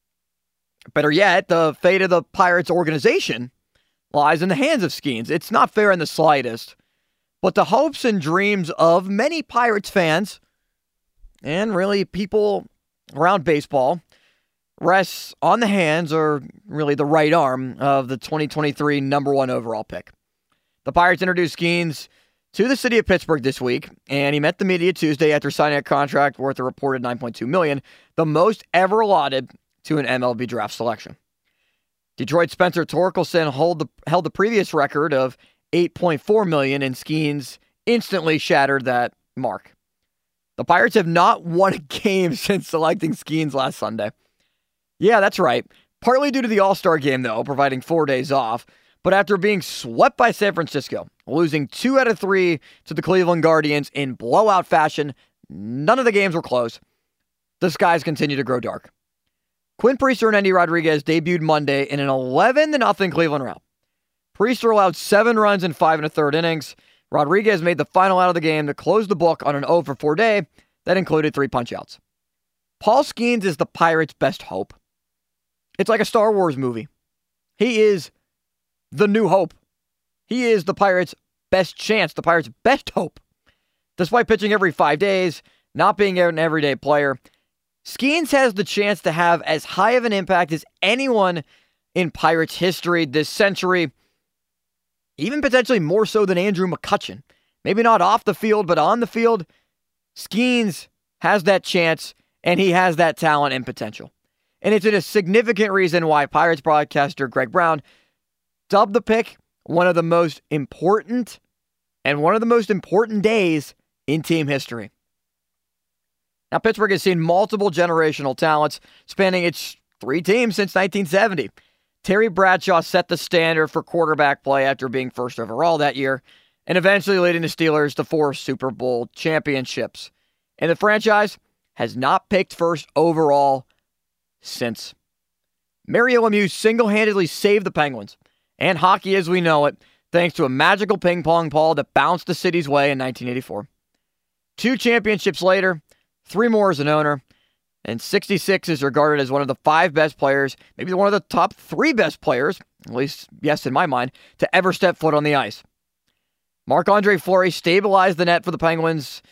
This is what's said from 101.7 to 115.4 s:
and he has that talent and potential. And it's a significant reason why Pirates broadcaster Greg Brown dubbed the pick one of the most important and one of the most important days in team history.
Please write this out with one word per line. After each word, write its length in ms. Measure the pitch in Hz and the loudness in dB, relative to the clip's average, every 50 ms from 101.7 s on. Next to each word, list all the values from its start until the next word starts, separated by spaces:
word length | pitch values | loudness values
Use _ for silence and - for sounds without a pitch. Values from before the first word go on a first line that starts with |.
| - 185 170 165 160 - - - - _ _ _ _ _ - | -2 0 2 0 0 -2 -6 -18 -18 _ _ _ _ _ -2
and 160 | 170 175 170 | 0 0 2
he 100 | 196 190 | 2 2
has 260 | 170 180 185 185 165 | 4 4 2 2 2
that 200 | 151 175 160 151 | 2 0 0 0
talent 380 | - 165 156 151 147 143 139 131 | 0 0 0 2 2 2 0 -2
and 120 | 131 120 | -4 -6
potential. 460 | 127 120 - 120 107 107 - - - _ _ _ _ _ _ _ _ _ _ | -8 -10 -10 -10 -10 -12 -14 -20 -20 _ _ _ _ _ _ _ _ _ _
And 140 | - 202 214 | -2 0 0
it's 100 | 208 175 | 2 2
a 160 | 220 208 196 | 2 2 0
significant 720 | 151 - - 208 190 170 190 226 233 226 226 180 214 208 190 | 0 0 -2 -2 0 2 2 2 2 2 0 0 0 0 2
reason 340 | 196 185 175 156 175 165 | 0 0 2 0 0 2
why 200 | 156 156 147 143 | 2 2 2 2
Pirates 340 | 131 - 151 160 170 165 139 | 2 2 2 2 2 0 0
broadcaster 640 | - 165 151 151 147 147 - 151 139 139 147 - 139 | 0 2 2 2 2 0 0 0 0 0 -2 -6 -6
Greg 240 | 123 - 135 131 113 | -4 -2 -2 -2 0
Brown 300 | 107 180 175 165 160 151 - _ _ _ _ _ _ _ _ _ _ _ _ _ _ _ _ - | 0 0 2 2 0 -2 -4 _ _ _ _ _ _ _ _ _ _ _ _ _ _ _ _ 0
dubbed 240 | - 190 226 202 196 | 2 2 2 2 0
the 80 | 240 | -4
pick 380 | - - 214 226 226 - - _ _ _ _ _ _ | 0 0 0 0 0 -4 -8 _ _ _ _ _ _
one 220 | - 147 170 175 | -4 0 2 2
of 80 | 185 175 | 2 2
the 80 | 170 165 | 2 0
most 400 | 165 170 170 175 160 139 - _ - | 2 2 2 0 0 -2 -10 _ -6
important 920 | 151 151 135 - - - 156 175 202 220 - 180 233 254 226 - - - _ _ _ _ _ _ _ _ _ _ _ _ - | -6 -6 -6 -6 -10 -4 0 0 0 0 0 -4 -4 -4 -4 -6 -10 -20 _ _ _ _ _ _ _ _ _ _ _ _ -2
and 180 | 131 147 147 147 | -2 0 2 2
one 120 | 170 202 | 2 2
of 60 | 226 | 2
the 60 | 233 | 2
most 220 | 233 240 233 214 - | 2 2 0 2 0
important 540 | 208 180 - - 165 196 233 220 220 208 170 | -4 -4 -4 -2 0 0 0 0 -2 -4 -4
days 520 | 214 226 220 190 175 160 151 139 - - _ _ _ _ _ - | -2 -2 0 0 0 0 -2 -4 -8 -18 _ _ _ _ _ -8
in 140 | - 143 160 151 | -6 -4 -4 -2
team 240 | - 165 165 151 | -2 -2 -2 -2
history. 440 | 139 143 135 135 - 120 117 101 104 _ _ _ _ _ _ _ _ _ _ | -4 -4 -6 -6 -8 -12 -12 -14 -14 _ _ _ _ _ _ _ _ _ _